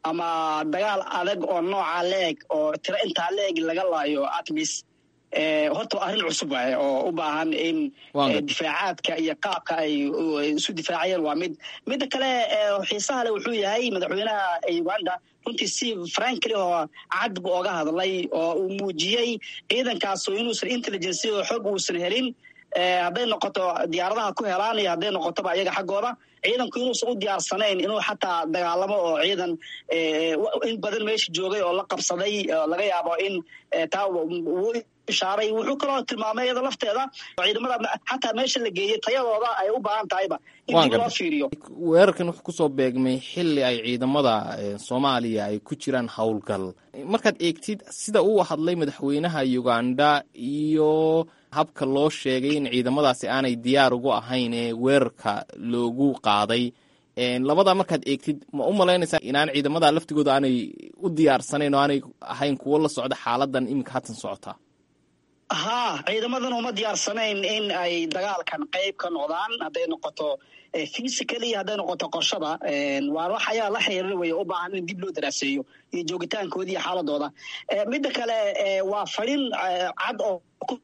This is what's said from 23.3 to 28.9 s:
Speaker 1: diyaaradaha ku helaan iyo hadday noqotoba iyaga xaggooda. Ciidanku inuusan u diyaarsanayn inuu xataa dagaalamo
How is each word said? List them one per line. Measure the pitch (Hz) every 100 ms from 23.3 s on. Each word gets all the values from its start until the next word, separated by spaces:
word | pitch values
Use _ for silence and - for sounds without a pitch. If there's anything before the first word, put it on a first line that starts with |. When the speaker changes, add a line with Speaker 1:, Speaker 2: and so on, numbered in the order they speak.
| 214 202 196 185 170 170
Speaker 1:
diyaaradaha | 165 180 220 208
ku | -
helaan | 214 185 214 220
iyo | 190
hadday | 165 202
noqotoba | 190 170 165 190
iyaga | 175 190
xaggooda. | 196 185 196 240 240 _ _
Ciidanku | 190 247 240 -
inuusan | 254 233 233
u |
diyaarsanayn | 233 208 196 - 190 214 185
inuu | 196 214
xataa | - 202 190 170 165
dagaalamo | 175 175 175 190